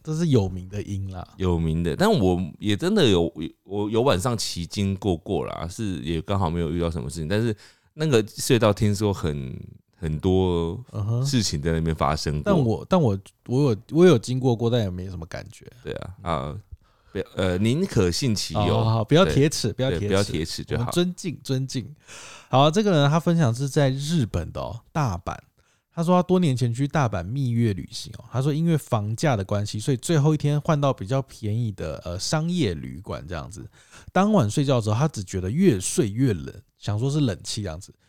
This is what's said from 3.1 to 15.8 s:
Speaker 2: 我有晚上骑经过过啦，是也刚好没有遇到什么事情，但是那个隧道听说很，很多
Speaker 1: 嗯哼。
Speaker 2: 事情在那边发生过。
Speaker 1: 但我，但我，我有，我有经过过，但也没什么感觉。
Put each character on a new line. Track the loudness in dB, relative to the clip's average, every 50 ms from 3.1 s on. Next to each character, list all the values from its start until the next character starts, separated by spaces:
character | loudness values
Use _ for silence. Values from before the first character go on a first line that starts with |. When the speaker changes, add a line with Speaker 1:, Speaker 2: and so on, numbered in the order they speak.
| 6 4 2 0 -2 -6 -10 -10 -10 _
Speaker 2:
我 | _ -8 -6 -4 -4 0
有 | 0 2
晚 | 4 4 2 2
上 | 0 -2 -2
骑 | -2 -4 -6 -6 -8 -8
经 | -6 -4 -2 0 0 -2
过 | 0 0 0 0
过 | -2 -2 -4 -4 -2 -4
啦， | -4 -8 -8 -10 -10
是 | -8 -6 -6 -6 -6 -6
也 | -4 -4 -4 -4
刚 | -4 -4 -2 -2
好 | 0 -2
没 | -2 -2
有 | -2 -2
遇 | -2 -2
到 | -2 -2
什 | -4 -4
么 | -8 -8
事 | -8 -8
情， | -6 -4
但 | -2 -2
是 | -2 -2 -4 -6 -10 -20 _ _ _ _
那 | -8 -4 0
个 | 2 2 2 2
隧 | 0 -6 -4 2 2 4 6
道 | 6 4
听 | 4 4 2 0 0
说 | 2 0 0
很， | 0 0 -2 -4 -4 -4 -6 -8 -10 -12 -14 -16 -18 -20 _ _ _ -8
很 | -4 -4 -2 0
多 | 2 2 4 4 4 2 2 0 -2 -2 -4 -8 -10 -10
Speaker 1:
嗯 | -8 -6 -4
哼。 | -2 -2 -2 0
Speaker 2:
事 | 0 0 0
情 | 0 0 -2 -2
在 | 0 0
那 | 0 0
边 | 0 0 0
发 | 0 0 0 0
生 | 0 -2 -2 -4 -2
过。 | 0
Speaker 1:
但 | 2 2 4
我， | 4 2 0 -2 -2 0
但 | 2 4
我， | 4 2 0 -2 -6 -12 _ _ -8 -4
我 | 0 0 2 2
有， | 0 -2 -4 -2
我 | 4 6 8
有 | 8 8
经 | 6 2 -2 -4 0
过 | 2 2 2
过， | 2 2 0
但 | 2 2
也 | 0 -2
没 | -4 -6 -8 -10
什 | -10 -12
么 | -12
感 | -12 -12 -14 -14 -14
觉。 | -18 -20 -20 -20 -20 -14